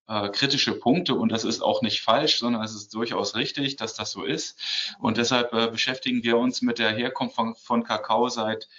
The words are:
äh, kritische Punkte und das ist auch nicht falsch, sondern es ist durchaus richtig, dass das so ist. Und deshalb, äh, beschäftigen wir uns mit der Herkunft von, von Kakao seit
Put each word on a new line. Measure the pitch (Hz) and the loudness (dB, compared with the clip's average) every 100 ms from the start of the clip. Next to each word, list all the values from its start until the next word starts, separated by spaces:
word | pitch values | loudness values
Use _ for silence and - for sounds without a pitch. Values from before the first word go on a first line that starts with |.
| - | -6
äh, | 107 104 | -4 -2
kritische | - 139 139 120 | 0 2 2 0
Punkte | 98 120 170 175 110 | 2 2 2 2 0
und | 110 | 2
das | 113 - | 0 -2
ist | 110 | 0
auch | 95 107 | 0 0
nicht | 110 - | 0 0
falsch, | - 123 151 - | 2 4 4 0
sondern | 120 117 | 0 -2
es | 110 107 | -4 -8
ist | - | -10
durchaus | 110 113 98 98 110 | -6 -2 -2 -2 -2
richtig, | 139 147 135 - | -2 -2 -4 -4
dass | 110 | -8
das | - 107 | -6 -8
so | 98 - | -6 -4
ist. | 151 - - - - - - | -4 -6 -10 -6 -4 -6 -2
Und | 110 113 | 0 2
deshalb, | 117 127 120 | 2 2 2
äh, | 113 113 | 2 0
beschäftigen | 113 131 127 131 123 | 0 -2 -2 -2 0
wir | 117 117 | 4 4
uns | 127 127 | 4 2
mit | 123 117 | 0 2
der | 110 | 0
Herkunft | 107 127 - 127 - | 2 -2 -2 -4 -2
von, | 113 113 | -2 -4
von | - 117 | 0 0
Kakao | 113 107 - 113 120 | 2 -2 0 2 2
seit | 120 110 110 - | 0 -2 -4 -8